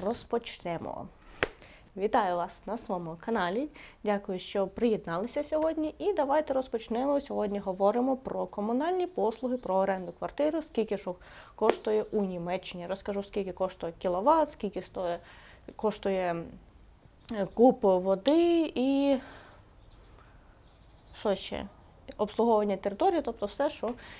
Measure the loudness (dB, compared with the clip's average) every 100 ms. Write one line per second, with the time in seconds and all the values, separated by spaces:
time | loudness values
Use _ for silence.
0 | -4 -4 -2 -4 -4 -10 -6 -6 -6 -10
1 | -12 -16 -12 -4 -4 -4 -20 -20 -16 -4
2 | 0 2 2 0 -2 -6 -8 -8 -6 -6
3 | -6 -8 -4 0 0 -2 -4 -8 -20 -8
4 | -2 -2 -2 -8 -4 -2 -2 0 2 2
5 | -2 -4 -2 -4 -2 0 0 0 -4 -2
6 | -2 0 2 2 2 -2 -2 -4 -4 -2
7 | 2 0 0 -2 -2 -2 -4 2 4 4
8 | 2 0 -2 -4 -4 -4 -2 0 0 0
9 | 0 0 0 0 -2 -2 0 2 2 0
10 | -4 -6 -6 0 2 0 -2 -2 0 -2
11 | -4 -10 -12 -20 -16 0 2 2 2 0
12 | 0 0 -2 -2 -4 -4 -6 -10 -6 -6
13 | -4 -6 -4 -6 -4 -4 -4 -4 -8 -4
14 | -2 2 4 4 4 -2 -6 -6 -8 -6
15 | -4 -4 -8 -20 -20 -20 -20 -4 -2 0
16 | 0 0 0 -2 -6 -14 -20 -20 -20 -20
17 | -20 -18 -6 -2 -2 8 8 8 6 4
18 | 4 2 4 6 6 4 2 0 2 4
19 | 4 2 -2 -18 -20 -20 -20 -20 -20 -20
20 | -20 -20 -20 -20 -20 -20 -20 -20 -20 -20
21 | -20 -6 -2 -2 -4 -8 -10 -14 -20 -20
22 | -12 -4 -4 2 4 4 2 0 -2 2
23 | 2 2 -2 -4 -6 -2 -2 -2 -6 -6
24 | -12 -18